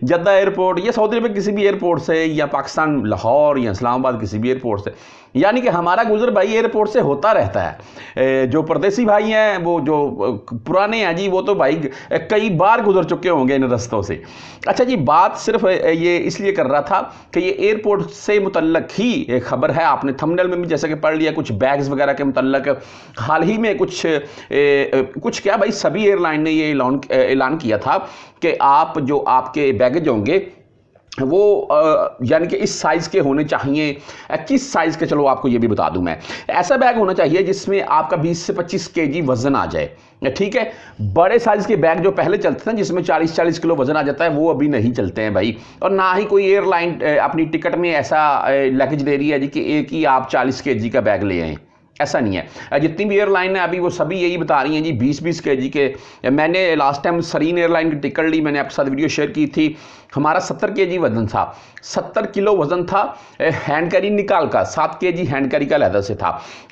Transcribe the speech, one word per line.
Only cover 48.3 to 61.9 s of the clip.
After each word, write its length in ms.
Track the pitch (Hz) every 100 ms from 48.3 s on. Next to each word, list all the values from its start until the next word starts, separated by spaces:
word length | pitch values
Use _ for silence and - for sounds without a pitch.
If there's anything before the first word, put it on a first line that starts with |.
| 135 117
लगेज 520 | 139 135 131 - 151
दे 140 | 139 143
रही 140 | 147
है 100 | 143
जी 80 | 139
कि 160 | 151 - 151
एक 140 | 147
ही 120 | 165
आप 240 | 151 131 127
चालीस 320 | 139 127 131
के 140 | 147
जी 160 | 120 113
का 100 | 123
बैग 220 | 104 98
ले 180 | 101 87
आएँ, 160 | 80 73 - _ _ -
ऐसा 200 | - 165
नहीं 160 | 110 90
है। 100 | - - -
अ, 60 | 143
जितनी 260 | 156 160
भी 120 | 208 202
एयरलाइन 400 | 208 190 185 190
है 60 |
अभी 160 | 175 180
वो 120 | 175
सभी 300 | - 151 190
यही 160 | 175 180
बता 240 | 160 147
रही 120 | 135
हैं 80 | 156
जी, 80 | 156
बीस 300 | 127 127 143
बीस 180 | 160 165
के 160 | - 131
जी 120 | 131
के। 260 | 143 139 - - - -
मैंने 440 | 143 160 180 185 156
लास्ट 260 | 139 143
टाइम 180 | 180 170
सरीन 380 | 165 165 156 175
एयरलाइन 320 | 170 165 165
की 60 | 151
टिकट 280 | 143 -
ली, 160 | 160 160
मैंने 180 | 151 143
आपके 160 | 139
साथ 100 | -
वीडियो 240 | 139 135 151
शेयर 220 | - 143
की 160 | 147 147
थी। 300 | - 151 151 - - -
हमारा 260 | - 151 175
सत्तर 300 | 185 - 214
के 140 | 208 185
जी 100 | 180
वज़न 280 | 147 110 110
था, 160 | 110 - - - -
सत्तर 440 | -